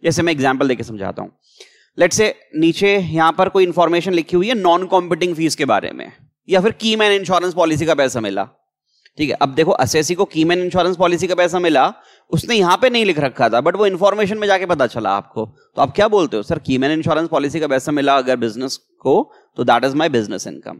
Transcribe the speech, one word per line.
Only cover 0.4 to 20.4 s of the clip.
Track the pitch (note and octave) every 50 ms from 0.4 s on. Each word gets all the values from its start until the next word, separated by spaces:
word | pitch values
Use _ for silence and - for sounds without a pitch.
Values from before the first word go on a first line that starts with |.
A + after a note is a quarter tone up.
| C3 C3+ C3 B2+ C#3+ C#3
देके | B2+ A2+ A#2
समझाता | A#2+ A2+ G#2 F#2+ F#2+ - G#2 G2+
हूँ। | F#2+ _ _ _ _ _ _ - _ _ _ _ _ _ -
लेट्स | E3+ F3+ -
से | - G#3+ G#3+ - _ _ _ -
नीचे | D#3 D#3+ E3 E3 - G3 G3+ G3+ G3+
यहाँ | F#3 E3 D#3 D#3+ D#3+ E3 D#3+ -
पर | F#3+ F#3
कोई | - G3 F#3+
इन्फॉर्मेशन | F3+ E3 F3+ F3 D#3+ E3+ E3+ E3 F#3+ F#3
लिखी | E3+ D#3+ - -
हुई | F3 F3+ G#3+
है | B3+
नॉन | A3+ F#3 F3+ E3+ F3+ F#3
कॉम्पिटिंग | F#3 F#3 F#3 F3 F3 F3 E3+ F3 F3+ E3+
फीस | D3+ D#3+ D#3 -
के | - D3+
बारे | C3 A2 G2 F2+ -
में | - B1+ C2 - - _ - _ _ _ _ -
या | E3+ F#3
फिर | F3+ A3 G#3+
की | - - A3 A3
मैन | A3 G#3+ G#3 G3+
इंश्योरेंस | G3 F#3+ E3 F#3 F3 E3+ F3+ E3+
पॉलिसी | E3+ F3 D#3+ D#3 D3 E3
का | D#3 D#3+
पैसा | C#3+ C#3 C3 A2+ B2
मिला, | A2+ G#2 G2 G2 G2 - _ _ _ _ _ _ _ _ _ _ _ _ _ -
ठीक | D#3 C#3
है। | - - C#3+
अब | C#3 C3+
देखो, | C3 D#3+ D#3
असेसी | G3 - C3 B2 - D#3+ - C#3 F3
को | E3+ G3
की | - - D#3 D#3+
मैन | E3 F3 F3+
इंश्योरेंस | F3+ F3+ D#3+ F#3 E3+ F3 F#3
पॉलिसी | E3 F#3 F3 E3+ E3+ E3+
का | F3+ F3+
पैसा | F3 F3+ F3+ D#3+ F#3
मिला, | F3+ F3 D#3 C3+ C3+ F3 G#3+ - _ - - _ _ _
उसने | - D#3+ - - A#3+
यहाँ | A3 F#3+ E3+ F3+ F#3+ -
पे | C4
नहीं | B3 A#3 A3
लिख | G3 E3+ D3
रखा | C#3+ C3+ - - C3 A#2
था, | G#2+ A#2 C3+
but | E3 F3+
वो | F#3+ G#3+
इन्फॉर्मेशन | G3+ F#3+ E3+ F#3 G3+ G3 G#3 G#3+ F#3 G#3 G#3+
में | G#3
जाके | G3+ G3 F#3+ F#3
पता | F3+ F3 D3+ C3
चला | A#2 - B2 A2 G2+
आपको, | G2 G2+ G2 - _ A2 A2 A2 - _ _ _ _
तो | - C3+
आप | C#3 -
क्या | - G3+ A3+
बोलते | G#3+ G#3 F3 C3 -
हो? | A2 G#2
"सर, | - E3 D3+
की | - - C3+ B2+
मैन | C3+ C#3+ D#3
इंश्योरेंस | D#3+ D3+ E3 D#3+ D3+ E3 E3
पॉलिसी | D#3+ D3 C#3 C#3+ C3+ E3
का | D3+
पैसा | D3 C#3 C3 B2 - D3
मिला | D3 C#3 C#3 C#3 C#3
अगर | C3 B2+ B2+
बिजनेस | B2 A#2 A#2 G#2 A#2 C3+ C#3 -
को, | - _ _ _ _ _ B2+ C#3+ F#3+ C#4+ _ _ _ _ _ _
तो | - B2+
that | A#2+ A#2+ A#2+ A#2+
is | C3+ C3
my | D3 D#3 E3+
business | D3 A#2 A2 G2+ A2 F#2